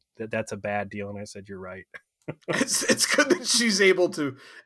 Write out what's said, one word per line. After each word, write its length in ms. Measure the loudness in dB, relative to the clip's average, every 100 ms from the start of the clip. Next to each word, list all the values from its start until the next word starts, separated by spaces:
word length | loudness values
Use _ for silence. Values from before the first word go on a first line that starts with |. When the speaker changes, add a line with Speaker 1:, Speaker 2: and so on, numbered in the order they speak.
| _ -14
Speaker 1:
that 120 | -6
that's 220 | -4 -4
a 40 | -6
bad 320 | -4 -4 -4
deal. 180 | -6 -8
And 100 | -10
I 60 |
said, 240 | -12 -14 -14
"You're 100 | -14
right." 260 | -12 -14 -16
<laughs> 40 | -20 -20 _ -14 -10 -4
Speaker 2:
It's, 340 | -2 0 0
it's 240 | 2 2 2
good 240 | 2 4
that 160 | 2 2
she's 340 | 2 2 4
able 300 | 6 6 4
to 260 | 2 -4 -4 -14 -20